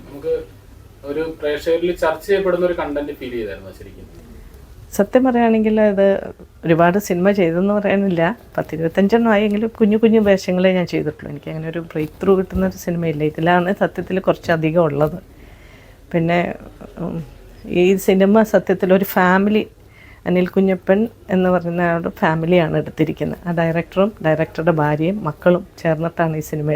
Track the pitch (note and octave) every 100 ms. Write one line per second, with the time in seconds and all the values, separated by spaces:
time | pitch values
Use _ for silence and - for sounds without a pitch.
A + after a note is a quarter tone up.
0 | B2 C#3 D#3 E3 - - - - - -
1 | C#3 D3 D#3+ D#3+ D3 D3 E3 E3 F3 F3
2 | E3 D#3+ - G3 F#3 F3 F3+ E3 D3+ C#3+
3 | C#3+ C#3+ C3 A#2+ G#2 F#2+ F#2+ - G2 F#2
4 | F2+ E2 - - - - - - - -
5 | G3+ B3+ C4 A#3+ A#3 A3 A3 G#3+ G#3+ G3
6 | G3 G3 - - - - D#3+ D#3+ E3+ F#3+
7 | G#3 F3+ F#3 G#3 E3+ E3 G3 G#3 G3 G3
8 | G3 E3+ E3 A#3+ - - D#3+ F3 E3 F3
9 | G3 A3+ A#3 G#3 G#3+ G#3 A3+ - G#3 G#3+
10 | A3+ A3 G#3 F#3+ - F3+ F#3 F#3 E3+ D#3+
11 | D3+ D3+ D#3+ D3 D#3 D#3+ D#3+ E3 E3 E3
12 | D#3 - F#3+ F#3+ F#3+ F#3 F#3+ F#3 - E3+
13 | E3+ D3+ D3+ D3+ E3 F3+ F3 G3+ F3 -
14 | F3 F#3 F#3+ D#3 - E3 D#3 E3 E3 C#3+
15 | D#3 F3+ - - - - - - - -
16 | - F3 E3 F3 E3+ - - - - -
17 | F3 E3 D3+ - - - - - F3+ F#3+
18 | - F#3+ G3 G#3+ G#3+ G3 - F#3 F#3 F#3
19 | G3 - F3+ F#3 G3+ G#3+ - - - -
20 | - - - F3+ F3+ - F#3+ F#3 - G3
21 | A#3 - - F#3 F#3 F3+ E3+ E3+ F3 E3+
22 | F#3 - F3 D#3+ D#3+ F3+ D#3 D#3 D3 -
23 | D#3 D#3 D3+ - F3 E3+ E3 E3 E3 -
24 | G3+ G#3 E3 D#3 D#3+ - E3 D#3 D3 D3+
25 | D#3+ G#3 D#3 D3 F3+ F3 - - E3+ D#3
26 | E3 - E3 D#3 D3+ D#3 D3+